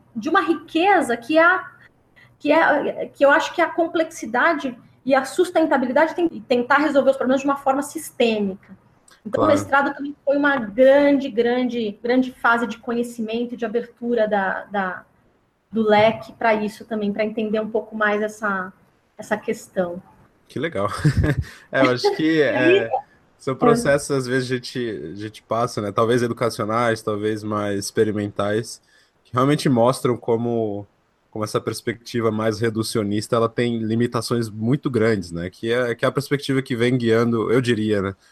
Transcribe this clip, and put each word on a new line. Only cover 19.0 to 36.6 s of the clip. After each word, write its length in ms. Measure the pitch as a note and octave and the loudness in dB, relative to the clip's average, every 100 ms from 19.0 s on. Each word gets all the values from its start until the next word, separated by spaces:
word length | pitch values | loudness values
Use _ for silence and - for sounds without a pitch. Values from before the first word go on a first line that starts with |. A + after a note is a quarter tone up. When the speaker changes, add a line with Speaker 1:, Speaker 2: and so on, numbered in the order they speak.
| _ - | _ -14
Speaker 1:
essa 180 | G#3+ G#3 | -6 -6
questão. 640 | - A3 - - F3 F3+ - _ _ _ _ | -4 -8 -6 -4 -4 -4 -14 _ _ _ _
Speaker 2:
Que 120 | A2+ | -6
legal. 300 | E3 F#2+ G2+ - D3+ - D#3 | -6 -2 -2 0 0 2 0
<laughs> 420 | - - - - | 0 -4 -10 -4
É, 100 | C3 C3 | 2 2
eu 40 | |
acho 240 | B2 G4+ - | 2 0 0
que, 220 | D#3 D#3+ | 2 2
Speaker 1:
<laughs> 0 | |
E 60 | |
aí 340 | C3 A2 D#3+ G3 | 2 4 4 4
Speaker 2:
é, 120 | - - - _ _ _ | 2 -6 -8 _ _ _
são 160 | - C3 | -8 0
processos, 560 | D#3+ C3+ C3 C#3+ C#3+ | 2 4 4 0 2
às 160 | C#3 B2 | -4 0
vezes, 240 | C3 B2 | -2 -2
a 40 | B2+ | -4
gente, 560 | - C3 A#2+ F2+ D#2+ | -6 -8 -6 -6 -10
a 20 | G2 | -10
gente 260 | A2 - | -12 -12
passa, 400 | - A2+ A#2 - | -4 -2 -2 -2
né? 100 | G#2 | -4
Talvez 300 | G2 A2+ B2 | 0 2 2
educacionais, 800 | A#2+ A2+ A#2 - G#2+ A2+ A#2+ A2 | 0 -2 -4 -2 -2 0 0 0
talvez 420 | - G#2 G#2+ G#2+ | -2 -4 -2 -4
mais 360 | G#2+ G#2+ G#2 G2 | -4 -4 -2 -4
experimentais, 1000 | - - G#2+ G#2 G#2 - G2+ A2 A#2+ - _ _ _ _ | -4 0 0 0 -4 -4 -2 -2 -6 -12 _ _ _ _
que 100 | _ | _
realmente 340 | B2 C3+ D3 - | 0 2 2 2
mostram 480 | A#2+ A#2 B2+ C3 A2+ | 4 4 2 0 -2
como, 720 | - A#2 A#2 A#2 A2 G2+ G2+ _ _ _ _ | 0 -2 0 -2 -4 -6 -12 _ _ _ _
como 120 | A2 | -8
essa 160 | G#2+ A#2+ | -4 -4
perspectiva 680 | C3+ - - G#2 - A#2 A2 | -4 -8 -6 -8 -6 -2 -2
mais 300 | G#2+ A2 G#2 | 0 -2 0
reducionista, 760 | A#2 A2 A2 A#2 G2+ G#2 - A#2 | -2 -2 -4 -2 -2 -2 -2 0
ela 140 | A2+ | 0
tem 300 | - A#2+ A#2 | 0 -2 -2
limitações 720 | A2 A2+ A#2+ A#2+ - A#2+ A2+ | -2 0 0 -2 -2 -2 -4
muito 360 | G#2+ A2+ C#3+ D3 | -4 -2 0 0
grandes, 440 | A2+ A2 G#2+ F2 | 0 2 0 -2
né? 180 | E2+ F2 | -8 -8
Que 220 | - A2+ | -6 -2
é, 220 | A#2+ B2 A#2 | -2 -2 -2
que 100 | C3 | -2
é 20 | |
a 40 | |
perspectiva 500 | C#3 - C#3 - C3+ | -2 -2 -4 -2 -4